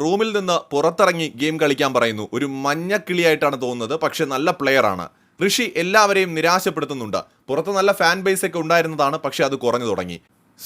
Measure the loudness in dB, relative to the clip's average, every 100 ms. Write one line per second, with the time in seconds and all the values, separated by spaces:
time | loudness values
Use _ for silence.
0 | 0 0 0 -2 -2 -2 -2 0 0 2
1 | 4 4 0 -2 -4 0 0 2 0 2
2 | 0 0 -6 -4 -4 -2 -2 -2 -2 -4
3 | -2 0 2 2 0 0 -4 -4 -4 -2
4 | -2 -2 -4 -2 -2 0 2 4 4 0
5 | -6 _ _ -4 -2 0 -2 -2 2 4
6 | 4 2 0 0 0 2 0 -4 -6 -6
7 | -4 -6 -6 _ -6 -4 -2 0 2 2
8 | 2 2 0 -2 -2 -4 0 2 2 0
9 | 0 -2 -4 -2 -2 0 0 0 0 -2
10 | -4 -10 _ _ _ -16